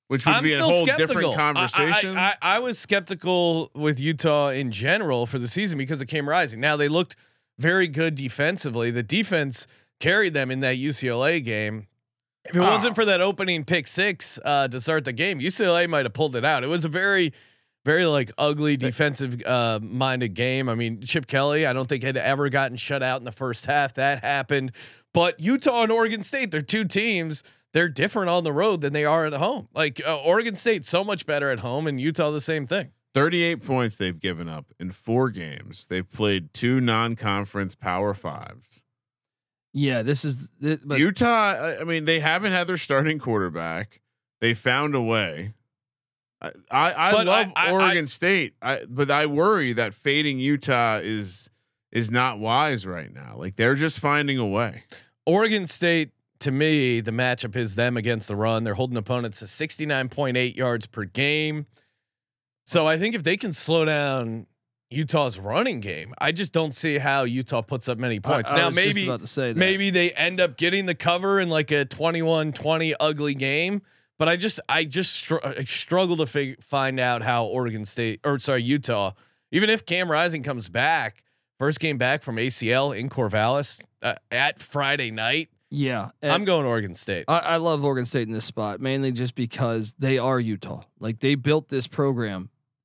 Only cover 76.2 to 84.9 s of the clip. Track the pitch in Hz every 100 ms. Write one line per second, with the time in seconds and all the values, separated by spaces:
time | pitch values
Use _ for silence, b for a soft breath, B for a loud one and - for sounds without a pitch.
76.2 | 147 147 139 135 _ 139 135 131 123 120
77.2 | 110 120 113 123 120 110 107 - 113 107
78.2 | 147 139 - 131 120 143 131 110 95 92
79.2 | b b b 165 214 220 - 175 180 156
80.2 | 175 160 131 127 95 117 143 160 113 -
81.2 | _ _ _ - 139 151 160 135 127 131
82.2 | - 113 127 - 110 123 143 107 127 135
83.2 | 110 107 110 139 139 - - _ 120 -
84.2 | - 120 143 - - 143 139